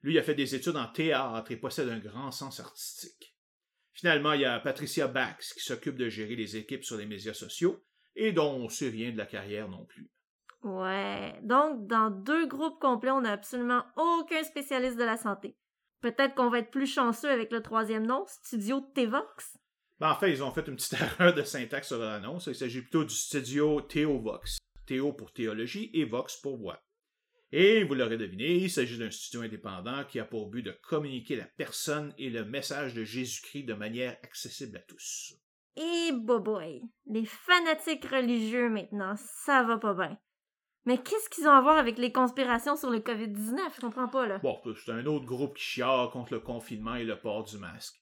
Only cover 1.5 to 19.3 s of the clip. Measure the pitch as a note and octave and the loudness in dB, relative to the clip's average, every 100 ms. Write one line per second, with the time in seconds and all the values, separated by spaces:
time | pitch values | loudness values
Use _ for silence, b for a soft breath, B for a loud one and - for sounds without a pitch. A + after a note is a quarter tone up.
1.5 | A2+ C3+ - C3 A2+ G#2 A2 C#3 B2+ C3+ | -6 -6 -2 -2 -4 -8 -10 -10 -8 -10
2.5 | - - - - - - _ - _ _ | -12 -16 -14 -14 -12 -16 _ -20 _ _
3.5 | _ _ _ _ - F3 D3+ D3 D3 C3 | _ _ _ _ -2 2 4 4 4 4
4.5 | A#2 D3 C3+ D3 - C#3 B2+ A#2+ - - | 2 -2 -4 -2 0 0 0 -2 -4 -14
5.5 | - - B2 - C3 A#2+ G#2 G#2+ A#2 G#2+ | -10 -6 -4 -4 -4 -4 -4 -6 -4 -6
6.5 | G#2+ G#2+ C3+ - A2 G#2 G2+ G#2 G#2+ - | -6 -8 -10 -8 -8 -8 -8 -8 -10 -10
7.5 | - E3+ E4 _ _ _ - A3 E3 D3+ | 0 0 0 _ _ _ -2 2 4 2
8.5 | C3+ A2+ - C#3 A2 A#2 A2 G2+ G#2 G2+ | 0 -6 -4 -4 -4 -6 -4 -6 -8 -6
9.5 | G#2 G#2+ F#2+ - - - _ _ _ _ | -6 -6 -10 -16 -20 -20 _ _ _ _
10.5 | - - F#3+ F#3 D4 G3+ G3+ G3 - G#3+ | -12 -8 -4 -2 -2 -2 -4 -8 -10 2
11.5 | B3+ D4+ C4 G3+ A3+ A3 F#3+ G3+ D#4 D#4+ | 4 4 0 0 2 2 0 0 2 0
12.5 | C4+ D#4 - C#4 A#3+ B3 C4+ A#3 G3+ - | -2 -4 2 2 2 2 2 2 -2 -4
13.5 | B3 A#3+ B3 - - E4 E4+ D#4+ D#4+ D#4 | -4 2 0 0 0 2 4 2 -2 -2
14.5 | - C#4 C4 B3+ A#3 A#3 A3+ A3+ G3 - | -6 -2 0 0 0 0 0 -2 -4 -6
15.5 | - _ _ _ _ A#3+ A#3 C#4 C4+ A#3+ | -14 _ _ _ _ -4 4 2 4 4
16.5 | A#3 A3+ C4+ C4+ C#4+ B3 A#3 D4 B3+ A3 | 4 0 -2 0 2 2 2 2 2 2
17.5 | A#3 A3+ A3+ A3 A3 A3 C4 - - - | -4 0 0 0 0 0 0 -2 -10 -6
18.5 | A#3 G3+ C4+ C4+ C4+ A#3 C4 A4 | -4 0 0 0 0 2 2 -4